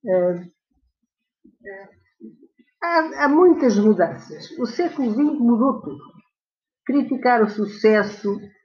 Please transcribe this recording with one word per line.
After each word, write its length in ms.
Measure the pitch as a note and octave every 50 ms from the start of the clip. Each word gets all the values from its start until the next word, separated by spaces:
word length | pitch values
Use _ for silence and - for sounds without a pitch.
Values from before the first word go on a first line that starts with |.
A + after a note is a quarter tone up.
| _
Eh, 400 | A3+ F#3 F#3 F3 F3+ F3 F3 F3+ F3 _ _ _ _ _ _ _ _ _ _ _ _ _ _ _ _ _ _ _ - _ _ G#3+
eh, 220 | G3+ G3 G3 G3 - _ _ _ _ _ _ - A3+ - _ _ _ _ _ _ _ _ _
há, 420 | E4+ E4+ E4+ E4 D#4 D#4+ - - C#4+
há 40 | C#4+
muitas 500 | C#4+ D#4 F#4 F4+ D#4+ E4 C#4 B3 G3+ G3+
mudanças. 720 | G3+ G#3+ G#3 F3 F3 - - - - - - - - - E4 D#4+
O 80 | B3
século 440 | A3+ - - F4 E4+ - - C4 A#3
vinte 280 | G#3 A#3+ D4 D4+ D4 D4+
mudou 400 | A#3+ A#3 A#3+ G#3+ B3 C4+ - -
tudo. 240 | - D3+ - - - - _ - _ _ _ _ _ _ _ _ _ _ _ _ _
Criticar 580 | - B3+ C#4+ A#3+ - C#4 B3+ - B3+ B3 A#3
o 60 | G#3+ G#3
sucesso 880 | - - G#3 G3+ - - - A3 G#3+ G#3+ G3+ G3+ - - - G3+ G3+ G#3 - - _ _